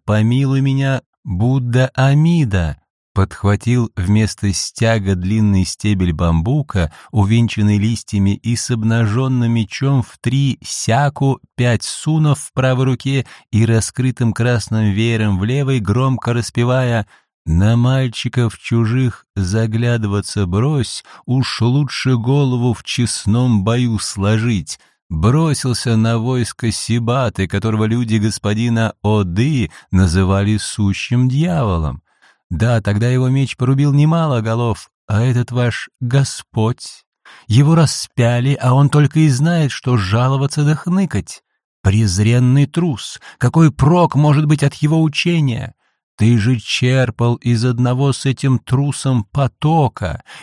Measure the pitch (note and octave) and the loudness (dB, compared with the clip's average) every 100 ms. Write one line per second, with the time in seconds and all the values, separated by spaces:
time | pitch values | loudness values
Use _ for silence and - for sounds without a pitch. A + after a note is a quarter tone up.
0 | - G#2+ A2 B2 C3+ C3+ C3+ C3+ C#3 C3 | -2 0 2 2 0 0 0 0 -2 -4
1 | - _ - F2+ A#2+ C3 B2 B2+ C3 - | -6 _ -8 -2 0 0 0 0 0 2
2 | C3+ C#3+ E3 E3+ B2+ F#2+ D#2+ C#2+ _ _ | 2 4 2 2 0 0 -2 -6 _ _
3 | _ - F#2 - G2+ G2+ A2+ B2 A2+ - | _ -2 -2 0 0 0 0 0 -2 -2
4 | F2+ G#2+ G#2+ - G2+ F2+ - - A2+ A2+ | 0 2 0 -2 -4 -2 -6 -2 0 0
5 | G2 F#2 F2+ A2 G#2 F#2+ F2 - G#2 G2 | 0 -2 0 0 2 2 0 -2 -2 0
6 | F2+ D#2+ E2+ E2 F#2 D3+ C3+ F#2+ D#2+ - | 0 0 0 2 0 -2 -2 -2 -2 -6
7 | - G#2+ G2+ A#2 A2+ - G#2 G#2 A2 A2+ | -4 0 2 2 2 0 0 2 0 -2
8 | - G2+ G2 G2 A#2 A#2 - A#2 A2 A#2 | -4 0 0 0 -4 -4 -4 -2 0 0
9 | A2 A2+ C3 B2+ A#2 A#2 G#2 - C#3 C#3 | 0 0 0 0 0 0 -2 -4 0 0
10 | - - B2 C3+ C#3 - - - - A#2 | -2 -6 -2 0 0 -4 -8 -8 -2 0
11 | C#3+ - C#3 C3 _ - B2 A2 - - | 0 0 -2 -2 _ -2 0 0 -4 -8
12 | D3+ D#3 D3+ C#3+ - - C3 B2+ C3 B2 | -2 0 2 0 -4 -2 0 0 0 -2
13 | C3+ C3+ - - _ G#2+ A2 A2+ - - | -2 -4 -4 -12 _ 0 2 2 0 -2
14 | B2+ A#2+ A#2 G#2 A#2+ A#2+ - A2 G#2 G2 | -4 0 -2 0 0 -2 -2 0 0 0
15 | A2+ A2+ G#2+ F#2 G#2 C3+ C3+ C3 F#2+ A2+ | 0 0 0 0 0 -2 0 0 0 0
16 | C3 B2+ - A#2+ - - A#2+ B2+ B2 A#2 | 0 -2 -2 -2 -2 -2 0 0 0 -2
17 | G2 _ _ _ D#2+ E2 G#2 A#2 B2 C3 | -4 _ _ _ -2 2 4 4 2 0
18 | B2+ - B2 B2 A#2 - - A#2 A2 B2 | -2 -4 -4 -2 -2 -4 -4 0 0 0
19 | B2+ - _ G2 F2+ G#2+ A2+ A2+ A#2+ A#2+ | -2 -4 _ -4 -2 -2 -2 -2 0 0
20 | G#2+ G2+ - G#2 F#2+ G2 C3+ D3 A2 - | -2 -2 -4 -4 -2 0 0 -2 -4 -8
21 | - - - C3 B2+ - A#2 C3+ C#3 - | -16 -12 -2 -2 -2 -2 0 0 -2 -4
22 | C3 B2 A2+ C#3+ C3+ B2 B2 A2 - - | -2 -2 0 0 0 0 -2 -2 -6 -4
23 | A#2 - - A2+ B2+ G#2+ G2 B2 B2 G#2+ | -4 -2 -2 0 2 2 0 0 0 -2
24 | - G2+ G2 A2 A#2+ G#2 D2+ - _ _ | -6 -4 0 0 0 -2 -4 -12 _ _
25 | - D#2+ G2+ D3 D#3+ C#3+ C3 A#2+ B2 A2+ | -8 -2 2 2 0 -2 -2 -2 0 0
26 | A2+ A#2 A#2+ B2+ A#2 - A#2 - - A#2 | 0 0 -2 -2 -4 -4 -4 -4 -2 -2
27 | A#2 B2+ A#2+ - F#2+ G2+ A2 G#2+ A2 A#2 | 0 -2 -2 -2 -4 -2 -2 0 0 0
28 | A#2 A2 G#2+ - G#2 G#2+ A#2+ A2+ A2 - | 0 0 0 -2 -4 -2 0 0 -2 -2
29 | G#2 G#2+ F#2 F2+ C3+ C#3 F#2 - - F#2 | -2 0 0 0 0 0 -2 -8 -2 2
30 | F#2+ F2+ F#2 G2 G2+ G#2+ - - G2+ F#2+ | 2 2 2 2 0 -2 -4 -2 -2 -2
31 | - B2 B2+ C3+ E3+ E3 A2+ E2+ D2+ C2+ | -2 0 0 0 0 0 0 -2 -2 -6
32 | _ _ _ _ - D#2+ A#2 A#2 G2+ G2+ | _ _ _ _ -8 -2 0 0 0 0
33 | A#2+ B2+ B2+ C3+ C3+ - B2+ C#3 D3 C#3 | 0 0 0 0 -2 -2 0 2 2 4
34 | D3+ E3 D#3+ B2 A2 A2+ A#2 G2+ - _ | 2 2 0 -2 -2 -2 -2 -4 -10 _
35 | - G2+ B2 B2 A#2+ B2 A#2+ - - - | -4 0 0 0 -2 -2 -2 -4 -10 -8
36 | A#2+ C#3 C3+ - - A2 A2 - - - | -2 0 0 -6 -8 -2 -2 -4 -12 -20
37 | _ _ - - - A2+ D3 E3 D#3 - | _ _ -20 -14 0 4 4 4 2 0
38 | - - A#2 A#2+ C3 C#3 B2+ C3 C#3+ D3 | -8 -2 0 0 0 0 2 4 4 4
39 | C#3+ D#3+ D#3 B2+ D#3+ E3+ C#3+ - C3 B2 | 2 4 2 2 2 0 0 -2 -2 0
40 | F#2+ A2+ B2+ C3+ C#3 D#3 D3 D#3 F3 F#3+ | 0 0 0 0 -2 0 0 0 -2 -2
41 | F#3 G#2 - - _ _ _ _ G2 G#2+ | -2 -4 -6 -14 _ _ _ _ 0 2
42 | G#2+ F2+ G#2+ A#2+ B2 C3+ C#3+ - F3 A2+ | 2 2 2 2 4 2 2 0 -2 -4
43 | - - - - A#2+ D#3+ D#3+ - D3+ F3+ | -10 -18 -20 -4 0 4 2 4 2 4
44 | E3 C#3 D3+ C#3+ D3+ D3+ C#3+ - D3+ D#3+ | 2 2 2 4 2 2 0 0 0 2
45 | D#3+ D3 F3 E3+ C#3 A2 - - _ _ | 0 0 -2 0 0 -2 -8 -14 _ _
46 | _ - A2 A#2+ G#2 B2 - - B2 C3 | _ 0 2 4 2 0 -2 -2 0 2
47 | B2+ - A#2+ A#2+ B2 A#2 B2+ A#2+ B2 B2 | 0 0 -2 0 0 0 0 0 0 0
48 | C#3 B2 C3+ B2+ C3+ B2+ - B2+ C#3+ - | 0 0 -2 -2 0 -2 0 -2 0 -2
49 | C3+ B2 G#2 C#3+ C3 - D3+ D#3+ B2+ - | -2 -2 -2 -2 -2 -2 0 2 0 -2
50 | F#2 - - - | -8 -8 -14 -20